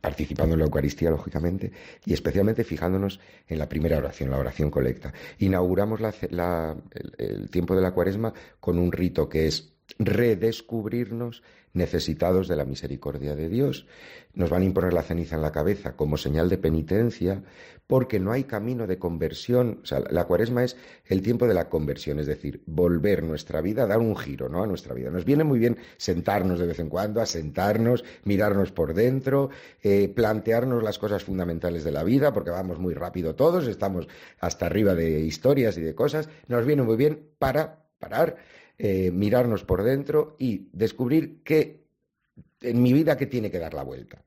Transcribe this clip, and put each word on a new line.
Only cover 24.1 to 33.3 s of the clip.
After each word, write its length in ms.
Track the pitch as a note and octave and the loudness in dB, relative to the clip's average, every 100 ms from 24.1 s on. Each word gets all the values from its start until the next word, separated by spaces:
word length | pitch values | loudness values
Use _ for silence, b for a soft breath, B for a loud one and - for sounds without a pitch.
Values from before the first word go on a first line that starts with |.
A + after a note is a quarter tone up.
| G2+ | -2
giro, 340 | - C2 B1+ | -6 -8 -4
¿no?, 140 | D#2+ | -2
a 40 | G#2 | -2
nuestra 260 | F2+ - | -4 -6
vida. 160 | B1 B1+ | -8 -4
Nos 160 | F2 F2+ | -4 2
viene 180 | D3 | 2
muy 140 | D#3 B2+ | 4 4
bien 200 | A#2+ A#2 B B | 2 0 B B
sentarnos 600 | - F2 - G2+ F#2 F2 | -2 -2 0 0 2 0
de 80 | F2 | 0
vez 120 | E2+ | -2
en 100 | D#2+ | -4
cuando, 320 | F2 G#2+ G#2+ | -4 -2 -2
a 40 | A2 | -2
sentarnos, 800 | E2+ D2+ C#2 G2 G#2+ A2+ B2 B B | -4 -6 0 2 2 2 2 B B
mirarnos 480 | - G2+ G#2 G2 F#2 | 0 2 4 2 0
por 220 | - D#2 | 0 0
dentro, 560 | E2 A#2+ C3+ C3+ C#3 C#3 B B B | 4 4 2 2 2 0 B B B
eh, 280 | G#2 G2+ G2+ | 4 4 4
plantearnos 760 | - A2 A2 G#2+ A2+ B2+ A#2+ | 2 2 2 2 0 2 0
las 160 | A2 G2+ | 0 -2
cosas 240 | G#2+ G2+ | -2 -2
fundamentales 600 | - F#2+ F2 E2 F2 E2+ | -2 -4 -2 -2 -2 -2
de 80 | D#2 | -2
la 120 | C#2+ | 0
vida, 280 | E2 C3+ C#3+ | 2 4 4
porque 180 | G#2 E2+ | 0 -4
vamos 260 | F2 F#2 E2 | -4 -6 -4
muy 160 | F2+ | -4
rápido 400 | D2 F2 F2+ D#2+ | -4 -6 -4 -4